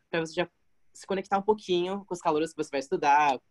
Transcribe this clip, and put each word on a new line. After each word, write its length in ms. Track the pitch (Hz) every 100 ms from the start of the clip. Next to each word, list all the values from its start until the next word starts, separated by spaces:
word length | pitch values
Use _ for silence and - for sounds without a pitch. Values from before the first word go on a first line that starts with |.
| _
pra 100 | 170
você 120 | 160
já 160 | 170 165 _ _ _ _
se 140 | - -
conectar 320 | 190 190 196
um 40 |
pouquinho 600 | 196 214 208 180 180 202 196
com 80 |
os 60 | 175
calouros 300 | 175 151 160
que 60 | -
você 120 | 151
vai 80 | 139
estudar, 600 | 135 180 147 143 147 127 -